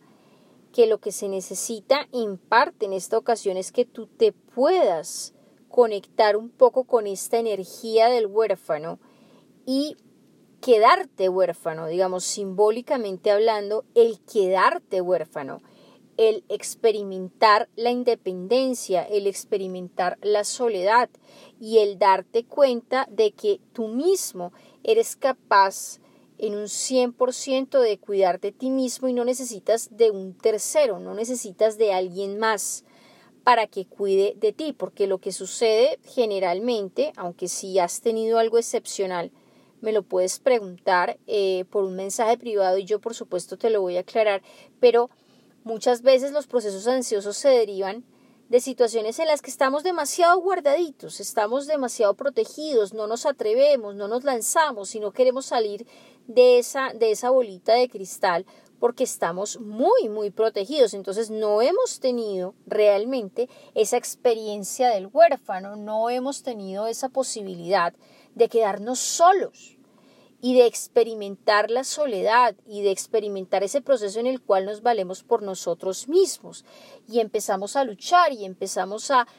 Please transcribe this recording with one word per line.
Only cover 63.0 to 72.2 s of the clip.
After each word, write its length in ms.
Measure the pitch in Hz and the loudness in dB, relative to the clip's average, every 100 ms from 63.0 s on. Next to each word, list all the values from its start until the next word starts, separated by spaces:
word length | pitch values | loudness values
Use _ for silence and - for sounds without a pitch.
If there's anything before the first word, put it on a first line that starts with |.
| 226 269 196 - 247 - - | 0 -4 -6 -6 -8 -10 -6
esa 220 | - 214 247 | -2 0 -2
experiencia 920 | - - 247 226 220 208 190 - 247 | -4 -4 -2 0 -4 -10 -8 -2 0
del 200 | 208 190 | 0 0
huérfano, 640 | 269 330 262 - 190 196 208 | 4 4 4 -6 -10 -10 -12
no 340 | 208 214 233 | -6 -2 -2
hemos 320 | 247 262 269 | -2 -4 -6
tenido 440 | - 220 190 190 220 | -8 -10 -8 -6 -6
esa 220 | 226 262 | -6 -6
posibilidad 840 | 269 254 226 196 175 170 190 175 - _ _ _ | -4 -4 -6 -10 -10 -2 0 0 -4 _ _ _
de 140 | - 226 | 2 2
quedarnos 500 | 233 214 202 214 254 | 4 2 0 -6 -6
solos 760 | - - 339 392 202 - - _ _ _ _ _ _ _ | -4 4 6 6 0 -8 -20 _ _ _ _ _ _ _
y 80 | 247 | 2
de 140 | 254 240 | 6 6
experimentar 1040 | - - 247 226 220 202 196 - 208 214 | 2 -2 2 2 -2 -10 -6 2 2 2
la 140 | 233 | -2
soledad 720 | 262 - 294 196 | -4 -4 -4 -2